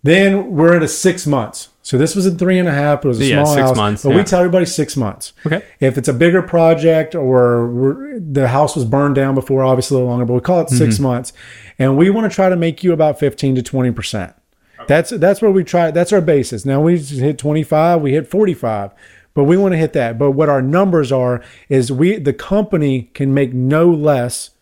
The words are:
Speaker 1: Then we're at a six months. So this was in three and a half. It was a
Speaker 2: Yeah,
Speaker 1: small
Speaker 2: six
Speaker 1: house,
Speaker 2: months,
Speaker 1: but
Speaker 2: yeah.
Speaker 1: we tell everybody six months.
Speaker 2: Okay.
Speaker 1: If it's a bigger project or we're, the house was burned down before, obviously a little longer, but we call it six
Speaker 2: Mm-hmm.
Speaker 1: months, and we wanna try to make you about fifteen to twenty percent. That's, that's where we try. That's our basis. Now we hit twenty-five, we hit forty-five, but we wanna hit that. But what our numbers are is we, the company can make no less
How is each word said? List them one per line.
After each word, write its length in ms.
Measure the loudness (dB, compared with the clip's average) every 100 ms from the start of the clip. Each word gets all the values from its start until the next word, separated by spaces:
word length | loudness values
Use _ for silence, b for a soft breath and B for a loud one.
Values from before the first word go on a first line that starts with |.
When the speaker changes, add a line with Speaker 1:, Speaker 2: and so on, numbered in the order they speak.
Speaker 1:
Then 480 | 4 4 4 2 -2
we're 240 | 2 4 4
at 80 |
a 40 | 0
six 380 | 0 -2 -2 -2
months. 440 | -2 -4 -12 -20 _
So 160 | -4 0
this 180 | 0 0
was 120 | -2
in 100 | 0
three 220 | 0 2
and 80 | 0
a 40 |
half. 320 | 0 0 0
It 40 | 0
was 120 | 0
a 60 | 0
Speaker 2:
Yeah, 180 | 2
Speaker 1:
small 120 | 2 2
Speaker 2:
six 120 | 2
Speaker 1:
house, 60 | 2
Speaker 2:
months, 260 | 0 -2
Speaker 1:
but 60 | 2
Speaker 2:
yeah. 60 | 2
Speaker 1:
we 60 |
tell 160 | 2 0
everybody 260 | 2 2 0
six 300 | -4 -4 -4
months. 380 | -6 -6 -18 _ -6
Speaker 2:
Okay. 160 | -6 B B
Speaker 1:
If 180 | -2 0
it's 100 | -4
a 60 |
bigger 300 | 2 2 2
project 720 | 0 2 2 4 2 2 0 -4
or 520 | 2 4 4 2 -2
we're, 520 | 0 -2 -2 -10 -12
the 300 | -4 -2 0
house 260 | 2 0 -2
was 100 | -2
burned 300 | 0 0 0
down 180 | 0
before, 300 | -2 -2 0
obviously 320 | 2 0 0 -2
a 20 |
little 120 | 0
longer, 140 | -2 -2
but 80 |
we 80 | -2
call 180 | 0 -2
it 80 | 0
six 260 | 2 2 2
Speaker 2:
Mm-hmm. 80 |
Speaker 1:
months, 300 | -2 -4 -8 B B B B -2
and 180 | 0 4
we 140 | 4
wanna 180 | 2 -2
try 200 | 0 0
to 60 | 2
make 280 | -2 -2
you 100 | -2
about 240 | 0 0 0
fifteen 360 | -4 -2 -2 -2
to 80 |
twenty 260 | -4 -2 -2
percent. 420 | -4 -8 -8 -10 _ _ _ b b 0
That's, 220 | 0 0
that's 320 | 0 0 2
where 80 | 2
we 120 | 2
try. 260 | 0 0 0
That's 240 | 0 0
our 80 | 0
basis. 440 | 2 0 0 -6 -2
Now 160 | 0
we 180 | 2 0
hit 400 | -2 -4 -4 -2
twenty-five, 600 | -2 -2 0 0 2 2
we 100 | 0
hit 160 | -2 -2
forty-five, 640 | 0 0 0 -4 -6 -8 _ b b b
but 120 | -2 2
we 120 | 2
wanna 200 | 2 0
hit 160 | -2
that. 260 | -2 -4 0
But 120 | 0
what 180 | 2 0
our 120 | 0
numbers 500 | 0 0 2 0 0
are 300 | 0 -2 -4 B B B
is 240 | -2 0
we, 260 | 0 0 0
the 160 | -4
company 760 | -6 -2 -2 0 -2 0 -2 -6 -6
can 180 | -2
make 220 | 0 0 -2
no 340 | 0 2 2
less 640 | 2 0 0 -2 -8 -14 _